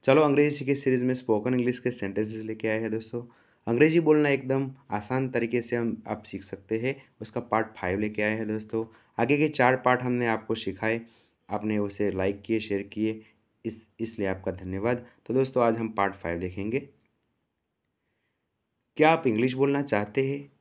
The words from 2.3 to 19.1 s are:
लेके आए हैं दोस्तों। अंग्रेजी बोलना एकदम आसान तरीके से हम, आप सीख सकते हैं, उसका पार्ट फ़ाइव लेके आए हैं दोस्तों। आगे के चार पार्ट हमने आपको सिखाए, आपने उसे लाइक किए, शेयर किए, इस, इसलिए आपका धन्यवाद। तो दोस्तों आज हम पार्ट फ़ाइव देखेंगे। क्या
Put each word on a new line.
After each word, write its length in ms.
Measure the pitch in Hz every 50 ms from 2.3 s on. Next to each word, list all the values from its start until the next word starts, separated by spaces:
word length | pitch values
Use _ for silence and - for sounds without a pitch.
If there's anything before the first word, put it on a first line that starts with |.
| 110 110 110
लेके 240 | 107 110 107 - 113
आए 120 | 110 110
हैं 100 | 113 110
दोस्तों। 320 | 107 113 113 - - 120 120 123 _ _ _ _ _ _ _
अंग्रेजी 340 | - 120 120 147 160 160 170
बोलना 280 | 165 151 156 151 147 147
एकदम 420 | 139 135 131 127 135 135 135 131 131 - _ _
आसान 380 | 107 104 107 - 127 131 135 127
तरीके 300 | 127 120 117 113 117 123 117
से 140 | - 123
हम, 260 | 120 117 117 104 - -
आप 160 | 110 107 107 -
सीख 200 | - - 95 -
सकते 360 | - - 95 - _ 110 110
हैं, 180 | 113 131 143 - - _ _ _
उसका 200 | 110 - - 123 113
पार्ट 260 | - - 110 113 110 -
फ़ाइव 240 | - - 92 92 98
लेके 220 | 107 107 107 107 107
आए 120 | 107 110
हैं 120 | 110 113 107
दोस्तों। 360 | 107 110 107 107 - 113 113 113 - - _ _ _ -
आगे 200 | 117 123 143 143
के 100 | 156 151
चार 260 | 151 - 127 123 131
पार्ट 240 | 127 - 127 127 120
हमने 260 | 123 127 123 123 123
आपको 280 | 117 110 110 107 - 117
सिखाए, 440 | 113 - 98 98 95 - 110 113 117 117 - _ _ _ _ _ _ _ -
आपने 300 | 101 104 107 110 107 104
उसे 320 | 104 101 98 - 104 101
लाइक 320 | 92 95 92 98 101 98 -
किए, 180 | - 113 110
शेयर 220 | 104 107 101 98 98
किए, 360 | 98 - 104 107 110 110 110 107 _ _ _ _ _ _ _ _
इस, 220 | 113 110 - _ _ _ _
इसलिए 280 | 120 110 110 - 101 95
आपका 240 | 95 92 - 95 90
धन्यवाद। 520 | 90 95 92 92 95 101 117 123 120 120 - _ _ _
तो 80 | - 117
दोस्तों 300 | 131 135 131 131 131 120
आज 140 | 117 110 113
हम 100 | 113 110 110
पार्ट 220 | 110 98 98 95
फ़ाइव 260 | - - 85 85 85
देखेंगे। 480 | 95 92 90 95 98 107 113 139 139 139 _ _ _ _ _ _ _ _ _ _ _ _ _ _ _ _ _ _ _ _ _ _ _ _ _ _ _ _ _ _ _ _ _ _ _ _ _ _ _ _ _
क्या 140 | - 151 156